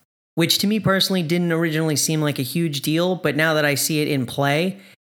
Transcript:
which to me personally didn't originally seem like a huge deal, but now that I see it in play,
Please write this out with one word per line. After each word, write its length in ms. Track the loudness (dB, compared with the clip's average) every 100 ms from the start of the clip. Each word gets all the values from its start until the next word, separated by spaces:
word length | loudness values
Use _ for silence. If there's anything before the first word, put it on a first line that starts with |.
| _ _ _ -2
which 220 | 0 2
to 100 | 0
me 100 | 0
personally 460 | 2 2 0 0
didn't 260 | 0 0 0
originally 460 | 0 0 0 0 0
seem 240 | 0 0
like 180 | 0 -2
a 40 |
huge 400 | -4 -2 -2 -2
deal, 340 | -2 0 0 0
but 180 | -2
now 200 | 2 2
that 100 | 2
I 100 | 2
see 260 | 0 0 0
it 40 | 0
in 180 | 0 -2
play, 520 | 0 0 2 -2 -6 -14 -20 _